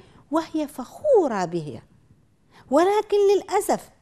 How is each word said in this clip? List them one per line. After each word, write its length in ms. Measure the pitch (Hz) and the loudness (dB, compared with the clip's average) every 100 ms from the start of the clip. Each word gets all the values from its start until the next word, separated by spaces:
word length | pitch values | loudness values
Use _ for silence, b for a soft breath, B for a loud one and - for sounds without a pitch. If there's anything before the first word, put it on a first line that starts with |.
| b b b | b b b
وهي 380 | 302 320 311 294 | -4 -4 -6 -8
فخورة 760 | - 240 - 587 466 294 202 | -10 -16 -6 2 4 4 -2
بها، 380 | 170 170 151 117 _ _ _ _ _ _ _ b b | -4 -6 -8 -14 _ _ _ _ _ _ _ b b
ولكن 460 | 277 370 427 415 403 392 | 2 2 0 0 0 2
للأسف 560 | 392 - 415 - 214 - _ | 2 0 -4 -2 -4 -4 _